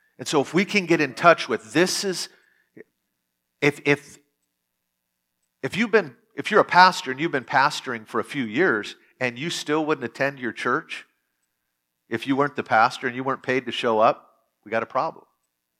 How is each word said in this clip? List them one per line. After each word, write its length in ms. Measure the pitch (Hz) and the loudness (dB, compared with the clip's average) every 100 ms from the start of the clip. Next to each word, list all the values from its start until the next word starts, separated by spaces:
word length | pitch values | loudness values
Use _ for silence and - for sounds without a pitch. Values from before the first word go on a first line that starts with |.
| _ - | _ -14
And 80 | 117 | -2
so 120 | 151 | 0
if 140 | 135 | 2
we 100 | 170 | 0
can 220 | 196 208 170 | 0 0 2
get 140 | 165 | 2
in 140 | 143 | 0
touch 340 | - 170 160 - | 4 4 4 2
with, 240 | 110 110 | -6 -2
this 320 | 123 180 - | 0 0 0
is, 240 | 196 175 - _ _ _ _ - - _ _ _ _ _ _ _ | -4 -6 -10 _ _ _ _ -20 -20 _ _ _ _ _ _ _
if, 200 | 143 143 | 0 0
if, 340 | 143 143 - - _ _ _ _ _ _ _ _ _ _ _ _ _ _ | 0 0 -4 -20 _ _ _ _ _ _ _ _ _ _ _ _ _ _
if 120 | 135 170 | -6 -4
you've 140 | 233 | 0
been, 240 | 214 156 - _ - | 0 0 -8 _ -12
if 160 | - | 0
you're 80 | 214 | 2
a 40 | |
pastor 460 | - 175 185 - 131 | 4 6 6 4 -6
and 80 | 131 | -4
you've 140 | 165 | -4
been 100 | 143 | -4
pastoring 640 | 117 143 143 - 131 117 107 | 0 2 2 0 -8 -10 -6
for 140 | 117 | -6
a 40 | |
few 200 | - 147 | -4 -6
years 500 | 113 117 180 110 98 - _ - | -4 0 0 0 -4 -14 _ -6
and 180 | 127 120 | -6 -6
you 140 | 165 | -8
still 340 | 165 - 151 | -6 -2 -2
wouldn't 200 | 151 147 | 0 -4
attend 340 | 120 - 139 139 | -6 -4 -4 -4
your 140 | 123 | -8
church 540 | - 123 139 165 - - _ _ _ _ _ _ _ _ _ - | -6 -2 -4 -4 -16 -18 _ _ _ _ _ _ _ _ _ -10
if 180 | 113 131 | -6 -2
you 100 | 135 | 0
weren't 180 | 143 | 0
the 80 | 143 | -4
pastor 460 | - 113 120 - 131 | 0 4 4 0 -8
and 80 | 123 | -6
you 80 | |
weren't 180 | 131 127 | -6 -4
paid 240 | - 131 120 | -4 -4 -4
to 60 | |
show 260 | 113 123 110 | -4 0 4
up, 320 | 117 - _ _ _ _ | 2 2 _ _ _ _
we 60 | 104 | -6
got 120 | 110 | -6
a 40 | 113 | -4
problem. 380 | 127 156 - _ _ _ _ _ | -4 -6 -8 _ _ _ _ _